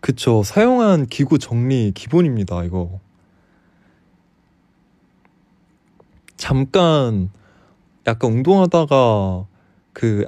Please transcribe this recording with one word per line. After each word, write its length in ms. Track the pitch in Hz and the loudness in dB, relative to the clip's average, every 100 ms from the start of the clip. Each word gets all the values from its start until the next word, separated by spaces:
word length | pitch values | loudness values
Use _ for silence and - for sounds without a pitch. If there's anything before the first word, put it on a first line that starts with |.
그쵸. 420 | - 117 - 110 | -4 -2 0 0
사용한 640 | 101 - 233 247 220 175 139 | 2 2 2 4 2 2 0
기구 320 | - 139 147 | -4 0 0
정리 520 | - 117 123 131 107 | 0 -4 0 0 -2
기본입니다, 720 | 95 - 160 170 117 92 87 | -4 -2 0 2 0 -4 -6
이거. 360 | 87 90 87 92 _ _ _ _ _ _ _ _ _ _ _ _ _ _ _ _ _ _ _ _ _ _ _ _ _ _ _ _ _ _ _ _ _ - | -6 -6 -8 -10 _ _ _ _ _ _ _ _ _ _ _ _ _ _ _ _ _ _ _ _ _ _ _ _ _ _ _ _ _ _ _ _ _ -16
잠깐 920 | - 131 139 196 170 156 127 107 92 - _ _ _ _ _ _ - | -4 -2 0 2 2 2 0 -2 -4 -8 _ _ _ _ _ _ -6
약간 260 | 117 123 | -2 -2
운동하다가 1120 | 113 131 196 180 170 151 139 120 107 95 92 95 _ _ _ _ | 0 2 2 4 2 2 2 4 2 0 -4 -10 _ _ _ _
그 320 | - 113 104 | -6 -2 -2